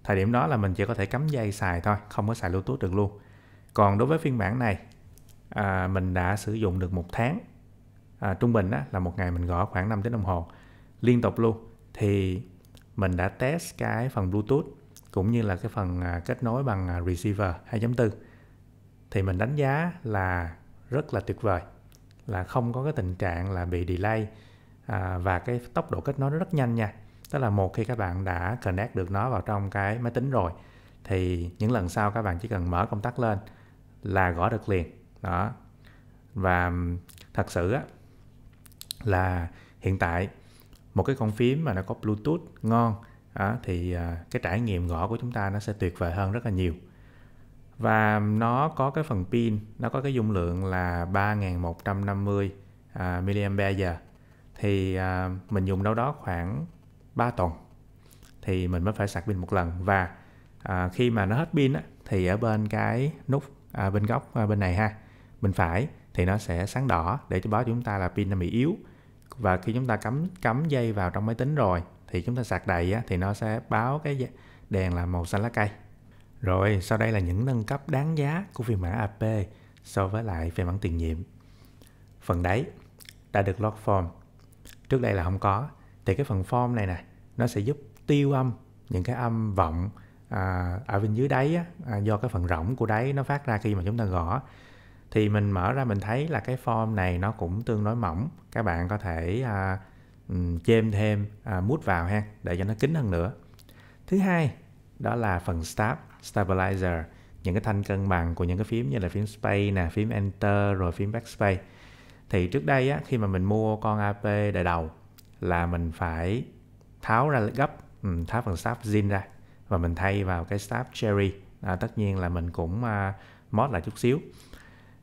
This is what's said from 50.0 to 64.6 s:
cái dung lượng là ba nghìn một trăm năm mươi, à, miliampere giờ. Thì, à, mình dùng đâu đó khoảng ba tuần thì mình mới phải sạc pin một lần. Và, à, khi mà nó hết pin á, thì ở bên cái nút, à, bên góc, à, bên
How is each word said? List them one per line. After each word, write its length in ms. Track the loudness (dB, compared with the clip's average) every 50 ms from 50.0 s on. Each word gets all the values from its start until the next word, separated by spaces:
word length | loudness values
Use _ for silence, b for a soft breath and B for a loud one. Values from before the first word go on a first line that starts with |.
cái 140 | -2 -2 0
dung 160 | 0 2 2
lượng 340 | 2 2 0 0 0 -2 -2
là 400 | -2 0 0 0 0 0 -2 -2
ba 300 | 0 0 2 2 2 2
nghìn 220 | 0 0 -2 -2
một 280 | -2 -2 -2 -4 -4 -4
trăm 200 | -4 -2 -2 -2
năm 200 | -2 -2 0 0
mươi, 300 | 0 0 0 0 -2 -4 -8 B B B B B -14 -8
à, 280 | -6 -4 -2 -2 -2
miliampere 580 | 0 0 0 0 0 0 0 0 2 2 2 0
giờ. 180 | 0 -2 -2 -4 -10 -16 B B B B B B B B B
Thì, 400 | -2 0 2 2 2 2 0 0
à, 360 | 0 0 0 0 -2 -2 -2 -4 -6 -6 -2
mình 140 | 0 0 2
dùng 180 | 2 2 2 2
đâu 120 | 2 2
đó 200 | 0 0 -2 -2 -4
khoảng 480 | -4 -4 -4 -2 -2 -4 -4 -6 -6 -8 -12 -18 -20 -20 -20 -20 -20 -8 -4
ba 160 | -2 -2 0
tuần 220 | 0 0 0 0 -2 -4 -12 -20 -20 -20 -20 -20 -20 -20 B B B B B B B B -4
thì 260 | -2 0 0 0 0
mình 160 | 0 0 0
mới 100 | 0 0
phải 140 | 0 -2 -2
sạc 160 | -2 -4 -4
pin 100 | -2 -2
một 160 | -2 -2 0 0
lần. 200 | 0 0 0 -2 -2 2
Và, 260 | 2 4 2 2 0 -6 B B B B B B B B B -6
à, 260 | -4 -2 0 -2 -2
khi 220 | 0 2 2 2
mà 160 | 2 2 2
nó 100 | 2 2
hết 120 | 0 0 0 2
pin 200 | 2 4 2 2
á, 100 | 0 -6 -10 -18 -16 -8
thì 200 | -2 0 2 2
ở 100 | 2 2
bên 320 | 2 2 0 2 0 0 0
cái 440 | 0 0 0 2 0 0 0 -2 -4 -4 -4 -2
nút, 160 | -2 -2 -2 -4 -14 -20 -20 -12 -6
à, 180 | -2 0 2
bên 160 | 2 2 2
góc, 280 | 2 0 0 -2 -2 -2
à, 120 | 0 2
bên 140 | 2 2 2